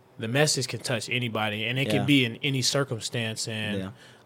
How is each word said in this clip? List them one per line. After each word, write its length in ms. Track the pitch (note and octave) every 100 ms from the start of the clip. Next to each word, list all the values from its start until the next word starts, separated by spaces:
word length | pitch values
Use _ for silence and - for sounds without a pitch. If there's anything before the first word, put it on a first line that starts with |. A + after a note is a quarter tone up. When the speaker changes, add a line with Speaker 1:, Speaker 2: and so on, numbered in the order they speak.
| - -
Speaker 1:
the 100 | A2+
message 400 | C3+ D3+ C#3 B2
can 120 | A#2
touch 300 | - A#2 -
anybody, 560 | B2 A#2+ G#2+ G#2+ G#2 A2
and 120 | B2+
it 100 | A#2+
Speaker 2:
Yeah. 60 |
Speaker 1:
can 120 | G#2+ C3+
be 200 | C#3 A#2+
in 120 | A#2
any 200 | D3 C3+
circumstance. 840 | B2 C#3 C3+ A2+ - B2 A2+ A2 A#2+
And 300 | A2 G#2+ G2+
Speaker 2:
Yeah. 80 | F#2+ - - -